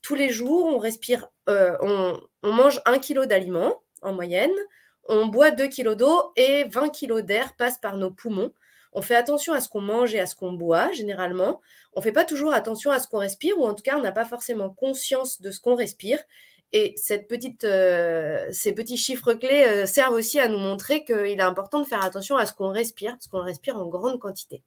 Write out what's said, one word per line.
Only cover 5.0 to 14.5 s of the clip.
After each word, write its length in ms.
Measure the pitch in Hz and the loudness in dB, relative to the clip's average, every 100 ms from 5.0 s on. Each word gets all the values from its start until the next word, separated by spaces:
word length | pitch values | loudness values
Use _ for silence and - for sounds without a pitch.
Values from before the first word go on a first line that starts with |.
| - | 0
on 180 | 214 220 | 0 2
boit 240 | 214 302 | 6 4
deux 180 | 240 277 | 6 -2
kilos 280 | 269 240 208 | -2 -2 2
d'eau 360 | 262 339 571 - | 4 4 2 4
et 280 | 262 285 | 4 4
vingt 240 | 254 220 294 | 0 -2 -4
kilos 340 | 294 247 226 | -4 -4 -4
d'air 320 | 185 208 262 | 0 -2 -2
passent 240 | _ 247 - | _ -4 -2
par 180 | 208 196 | -8 -6
nos 140 | 185 | -6
poumons. 420 | 185 233 196 226 _ _ _ _ | -6 -6 -4 -4 _ _ _ _
On 80 | 202 | -10
fait 160 | - 240 | 2 2
attention 380 | 240 294 330 | 4 -2 0
à 60 | 294 | -2
ce 80 | 254 | -2
qu'on 120 | 208 | -6
mange 340 | 202 226 240 | -2 0 0
et 60 | 214 | 0
à 60 | 185 | -4
ce 80 | |
qu'on 180 | - 185 | -6 -8
boit, 400 | 180 170 165 285 | -4 2 2 2
généralement. 680 | 330 208 185 180 180 202 349 _ _ _ | -2 -6 -4 -4 -2 -2 -2 _ _ _
On 80 | - | -4
fait 100 | 220 | 0
pas 120 | 240 | 0
toujours 280 | 339 294 302 | 0 -2 0
attention 380 | 262 220 220 285 | 0 -2 -4 0
à 80 | 269 | 0
ce 80 | 247 | -2
qu'on 120 | 214 | -4
respire, 400 | 196 196 320 392 | -4 -4 -2 0
ou 60 | |
en 100 | 233 | 0
tout 80 | 208 | -2
cas, 140 | - 285 | -2 -2
on 60 | |
n'a 100 | 214 | -2
pas 120 | 196 | -4
forcément 460 | 226 240 - | -4 -8 -8